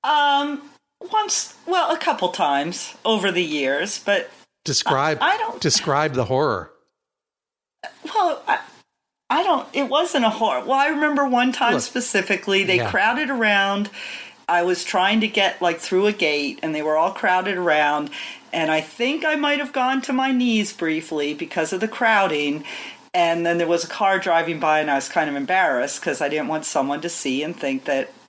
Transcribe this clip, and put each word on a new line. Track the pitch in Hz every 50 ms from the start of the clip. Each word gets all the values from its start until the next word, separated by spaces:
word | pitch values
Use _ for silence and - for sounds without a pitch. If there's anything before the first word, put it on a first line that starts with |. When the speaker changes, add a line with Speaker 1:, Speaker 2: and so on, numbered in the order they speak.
| -
Speaker 1:
Um, | 262 302 294 294 285 277 277 285 294 294 277 - - - _ _ _ _ _ - 359
once, | - 440 415 381 - - - - - - -
well, | - 359 359 320 - -
a |
couple | - - - 277 - 190 175
times | - - 180 147 143 139 143 - - - - - - - -
over | 214 220 208 185 196
the | 180 175 180
years, | 156 151 147 139 131 139 143 175 208 - - -
but | - 202 180 - - - - - _ _ _ _
Speaker 2:
Describe, | 160 135 - - - 147 131 139 160 156 -
Speaker 1:
I, | - 330 392
I |
don't | 440 453 453 - -
Speaker 2:
describe | - 156 - - - 160 139 143 151 156 135
the | 127 120
horror. | 101 131 131 151 143 110 92 82 - _ _ _ _ _ _ _ _ _ _ _ _ _ _ _ _ _ _ _ _ _ _ - - - - -
Speaker 1:
Well, | 320 - 440 381 339 294 - -
I, | - - - - - - - _ _ _ _ _ _ _ _ _ _
I | 240 302 370
don't, | 403 320 262 - - -
it | 262 285 226
wasn't | 254 294 349 349 - 285 240
a | 214
horror. | 214 - 220 208 131 - -
Well, | - 262 269
I | 277
remember | 302 320 294 302 302 294 277 285
one | 269 254 240 247 262
time | 247 - 262 240 247
Speaker 2:
Look. | 254 233
Speaker 1:
specifically, | - - 254 240 - - 202 190 - 202 190 - - 196 196 196
they | 185 185
Speaker 2:
Yeah. | 180 - -
Speaker 1:
crowded | - 190 196 220 247 277 302 254
around. | 277 247 226 214 202 196 196 196 202 202 208 208 - - - - - - - - - - -
I | - 170 175 175
was | 185 180 170 -
trying | - - 190 185 196 214 226
to | 220
get, | 214 214 214 196 190 - -
like, | 185 175 170 170
through | - - 185 185 202
a | 208 208
gate, | 208 175 151 147 147 143 139 - - -
and | 160 156
they | 151
were | 151 156 151
all | 156 160 190
crowded | 185 - - 196 180 185 185 202 196
around. | 180 180 170 151 151 151 147 147 147 147 147 - - - - - - - -
And | - 165 160 156
I | 156 156
think | 156 - - - 240 254 294 311 -
I | 311 302
might | 302 285 285 285 285
have | 285 277 -
gone | 277 247 254 269 269 254
to | - 262
my | 254 262 269 269
knees | 254 247 247 226 214 202 - -
briefly | - 170 160 160 156 160 - 165 151 147 147 147
because | 147 165 156 - 180 160 156 -
of | 180
the | 208
crowding. | 220 - - 247 226 220 208 196 180 156 147 147 147 143 156 147 - - - - - - - - - -
And | 180 170 170 170 170 170
then | 170 170
there | 170 170
was | 165 170 170 170
a |
car | 165 - - 208 196 196 190
driving | 190 190 170 165 165 160 170 156
by, | 165 156 151 156
and | 151 151
I | 143
was | 139 131
kind | - - 175 156 151
of | 143
embarrassed | 139 139 - 180 190 185 160 135 123 127 147 - -
'cause | - 175 147 -
I | 156 143
didn't | 147 151 147 120
want | 156 156 151
someone | - - 151 131 139 143 151
to | 156 170
see | 165 - - 139 131 135
and | 151 156 170
think | - - 139 135 131 131
that | - 139 135 127 - - - -